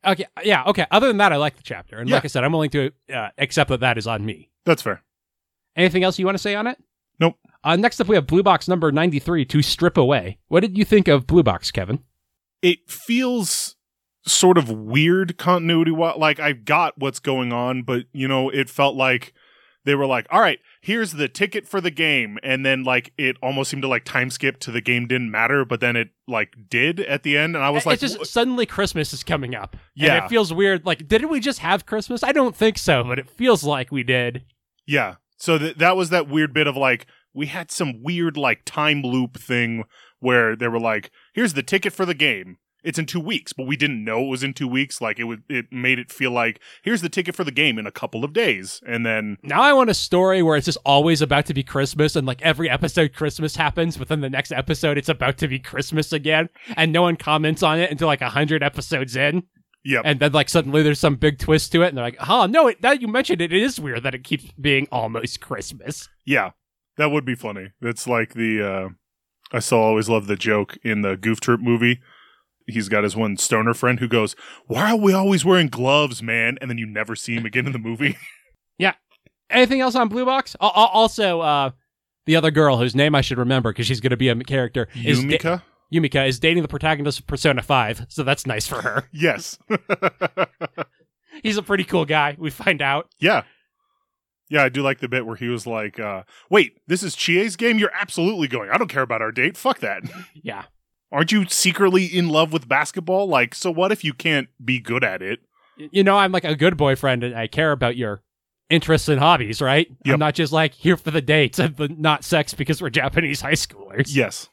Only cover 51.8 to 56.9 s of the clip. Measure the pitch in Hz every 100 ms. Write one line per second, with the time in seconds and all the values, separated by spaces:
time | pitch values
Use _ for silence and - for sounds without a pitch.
51.8 | 135 147 151 165 131 123 165 147 165 131
52.8 | 147 180 151 - 151 - 156 - 151 170
53.8 | 170 151 127 156 139 135 - 131 135 151
54.8 | 160 143 135 156 127 131 156 131 127 131
55.8 | 135 156 147 156 147 156 165 _ - 226
56.8 | 160